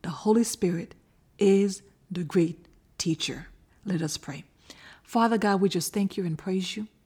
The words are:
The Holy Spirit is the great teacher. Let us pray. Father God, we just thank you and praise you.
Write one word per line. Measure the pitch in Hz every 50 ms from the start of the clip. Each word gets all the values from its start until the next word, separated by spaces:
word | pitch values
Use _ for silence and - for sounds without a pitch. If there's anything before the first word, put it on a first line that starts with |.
The | - 175
Holy | 151 - - 214 214 233 226
Spirit | - - - - 180 175 165 - - - _ _ _ _ _ _ _ _
is | - 202 196 196 196 202 202 190 - - - _ _ _ _
the | 180 175 175
great | 143 - 185 165 165 175 - - - - _ _ _ _
teacher. | - - 165 160 - - - - - - - - _ _ _ _ _ _
Let | 208 185 160
us | 165 151 -
pray. | - - - 139 147 - _ _ _ _ - - - - - - - _
Father | - - 233 226 226 226
God, | 214 214 208 202 190
we | 196 190
just | - 175 160 - -
thank | 208 196 196 -
you | - 185
and | 170 160
praise | 156 - 190 185 190 180 - -
you. | 214 214 - _ _ _